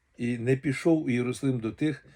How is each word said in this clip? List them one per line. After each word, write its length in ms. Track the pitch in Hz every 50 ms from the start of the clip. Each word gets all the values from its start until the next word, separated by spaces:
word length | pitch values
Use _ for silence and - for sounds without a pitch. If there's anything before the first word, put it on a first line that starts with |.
| _ _ _ -
і 200 | 120 120 123 117
не 200 | 117 127 135 131
пішов 460 | - 147 131 - - 170 165 156 151
у 60 | 135
Єрусалим 500 | 120 120 120 123 123 - 139 135 127 117
до 120 | 110 110
тих, 340 | - - 151 156 143 - - - -